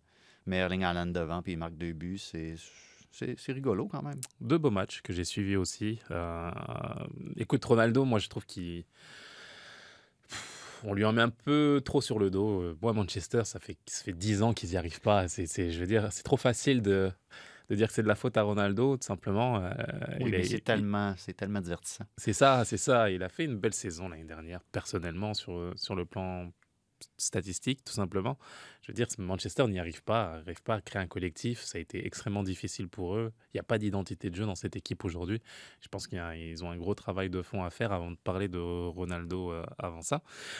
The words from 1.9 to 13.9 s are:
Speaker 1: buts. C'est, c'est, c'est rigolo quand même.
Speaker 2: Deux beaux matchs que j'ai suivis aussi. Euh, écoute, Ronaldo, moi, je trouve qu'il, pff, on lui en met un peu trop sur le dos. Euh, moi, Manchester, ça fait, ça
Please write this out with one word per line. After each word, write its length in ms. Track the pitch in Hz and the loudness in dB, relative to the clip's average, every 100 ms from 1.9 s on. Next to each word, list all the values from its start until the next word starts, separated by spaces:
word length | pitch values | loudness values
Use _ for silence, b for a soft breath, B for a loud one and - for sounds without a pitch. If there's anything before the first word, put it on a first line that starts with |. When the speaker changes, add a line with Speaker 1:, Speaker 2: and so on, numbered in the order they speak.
Speaker 1:
buts. 260 | 80 87 95 | -4 -6 -6
C'est, 380 | - 82 80 82 - B B B B | -8 -8 -8 -8 -14 B B B B
c'est, 260 | - 127 120 | -8 -8 -6
c'est 140 | - | -6
rigolo 340 | 131 135 98 202 | -2 2 2 0
quand 160 | 143 | -4
même. 160 | 143 139 - - | -6 -6 -10 -4
Speaker 2:
Deux 180 | 117 165 | 2 4
beaux 140 | 147 | 4
matchs 300 | 98 98 - | 2 0 -4
que 100 | - | -4
j'ai 100 | 87 | -2
suivis 320 | 87 - 98 | -2 0 2
aussi. 460 | 98 90 - 104 113 - | 2 2 -2 -4 -4 -4
Euh, 400 | 85 85 85 87 - - - - - - - - - | -4 -4 -4 -6 -6 -6 -6 -6 -6 -8 -10 -8 -6
écoute, 280 | 113 143 | 0 2
Ronaldo, 400 | - 117 113 120 | 6 6 8 6
moi, 140 | 135 110 | 4 2
je 100 | - | 0
trouve 160 | 113 | -8
qu'il, 380 | - - 87 85 - B B B B B B B B B B B B B - | -10 -8 -8 -8 -12 B B B B B B B B B B B B B -14
pff, 520 | - - - - - | -12 -12 -14 -16 -8
on 100 | 107 | 0
lui 100 | 101 | 4
en 80 | 107 | 6
met 100 | 113 | 6
un 80 | 117 | 4
peu 500 | - - 147 147 143 | 2 2 6 6 6
trop 160 | - 143 | 4 2
sur 180 | - 107 | 2 4
le 120 | 98 | 4
dos. 300 | 95 107 98 | 4 2 2
Euh, 180 | 87 78 | 0 0
moi, 100 | 110 | 2
Manchester, 520 | 107 95 98 85 120 | 4 2 -2 0 2
ça 160 | 107 95 | 2 -4
fait, 180 | - - | -10 -12
ça 180 | - | -8